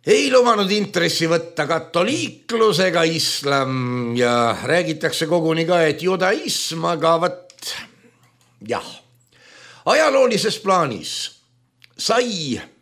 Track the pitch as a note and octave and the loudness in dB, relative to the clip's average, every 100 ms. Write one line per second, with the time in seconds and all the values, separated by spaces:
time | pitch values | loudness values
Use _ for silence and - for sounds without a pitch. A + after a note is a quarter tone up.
0 | - G#3+ C#4+ B3+ A#3+ G#3+ G3 G#3 G3+ F3+ | 4 2 6 4 6 2 2 0 0 0
1 | E3+ - E3 E3 E3 - D3 D#3+ D#3+ E3+ | 0 0 0 0 -2 -6 -2 -2 -2 -2
2 | G3 E4 D4 - - A3+ A3 E3 F#3 E3+ | 0 -2 -6 -10 -6 2 2 4 2 2
3 | E3 E3 - - C#3+ C#3 C3 C3 B2 B2 | 0 0 -4 -4 -2 0 0 -2 -4 -4
4 | A#2+ A#2+ A#2+ A#2+ A#2 G#2+ - E3+ E3+ D#3 | -4 0 2 2 2 0 0 0 0 -4
5 | D#3+ - D#3+ E3+ D#3+ D#3+ E3 F3 D#3+ D#3 | -4 -2 0 0 0 -2 2 2 2 0
6 | F3+ F#3 F#3 C4 C#4+ - - E3 E3 E3 | -2 0 0 0 -4 -6 -6 -4 -4 0
7 | D#3+ E3 F3 F3+ - - - - - _ | 2 2 0 -4 -18 -16 -12 -12 -16 _
8 | _ _ _ _ _ _ G#2 A2+ - - | _ _ _ _ _ _ -8 -8 -8 -18
9 | _ _ _ _ - - - - - C4+ | _ _ _ _ -20 -20 -20 -8 0 4
10 | D#4 C4+ B3+ G#3 G#3 - F#3+ F#3 D3 G2+ | 4 4 2 2 -2 -4 0 2 0 -4
11 | - - - _ _ _ _ _ - - | -10 -10 -10 _ _ _ _ _ -20 -10
12 | - A#3 B3 F#3+ D3 G#2 - _ | 0 0 0 -4 -6 -6 -8 _